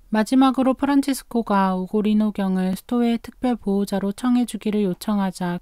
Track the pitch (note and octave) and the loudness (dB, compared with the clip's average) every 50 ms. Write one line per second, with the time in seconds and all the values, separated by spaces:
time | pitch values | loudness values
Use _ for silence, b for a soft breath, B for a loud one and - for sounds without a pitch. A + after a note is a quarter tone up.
0 | - - - G#3+ G#3+ - C4 C4 C4+ C4+ A#3+ C4+ B3+ C4 B3+ - C#4 C4+ C#4+ C#4 | -10 -2 0 0 0 2 4 4 4 4 4 2 2 0 0 0 0 2 2 2
1 | C4+ - C4 - - - - A#3 A3 - G#3 G3 F#3+ F#3+ F#3 F#3 F#3 F3+ - G#3+ | 2 2 -2 -4 -6 -4 -4 -4 -2 0 2 2 2 2 0 -2 -4 -2 -2 0
2 | G3+ G#3+ G#3+ G#3+ G#3+ G#3+ G3+ - G3 F#3+ F#3 F#3 F#3 F#3 F#3+ - - - B3 A#3+ | 0 2 2 2 2 0 0 -2 -2 0 0 0 0 -2 -2 -4 -6 -4 -2 0
3 | A#3+ A#3 A#3 A3+ - - - _ - B3+ A#3+ A3 - G3+ G3 G3 G3+ - G3+ G3 | 2 0 0 -2 -4 -10 -10 _ -2 -2 -2 -2 -2 -2 0 0 0 -2 -2 -2
4 | F#3+ G3 G3+ - - B3 B3 B3 B3 - - G3+ - G#3+ G3+ G#3+ G#3 F#3 F3 - | -2 -4 -4 -2 0 0 2 2 2 0 -4 -6 -4 -2 0 0 0 0 -2 -4
5 | - - G#3 G3+ G3 F#3+ - - F#3 F3 F3 F3+ | -4 -2 -2 0 0 -2 -4 -4 -6 -4 -4 -6